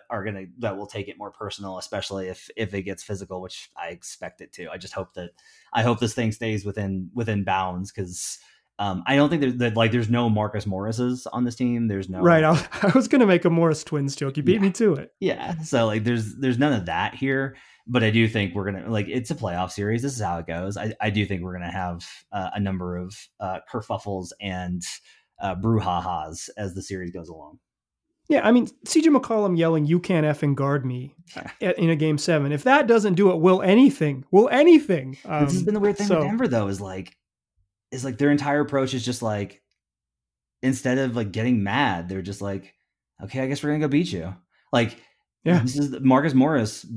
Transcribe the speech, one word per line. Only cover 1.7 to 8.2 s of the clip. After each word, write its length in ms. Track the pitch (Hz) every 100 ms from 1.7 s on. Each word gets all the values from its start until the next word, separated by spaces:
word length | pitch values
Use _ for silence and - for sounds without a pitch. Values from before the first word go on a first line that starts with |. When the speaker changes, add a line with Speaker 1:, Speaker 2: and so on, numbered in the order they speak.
| 92
Speaker 1:
especially 520 | - 101 - 98 92
if, 200 | 87 - -
if 160 | 107
it 100 | 98
gets 200 | 95 95
physical, 400 | - 98 98 92
which 260 | 92 - - -
I 120 | 85
expect 520 | 87 - - 85 -
it 120 | -
to. 180 | - 82
I 80 | 87
just 160 | 90
hope 200 | - 92
that, 160 | 92 87 _ _ _ _
I 100 | -
hope 160 | 120 110
this 160 | 113
thing 160 | - 113
stays 340 | 110 113 107
within, 460 | 101 104 98 92 90
within 280 | 120 113 104
bounds, 480 | 95 95 92 90 98
'cause, 480 | - 90 87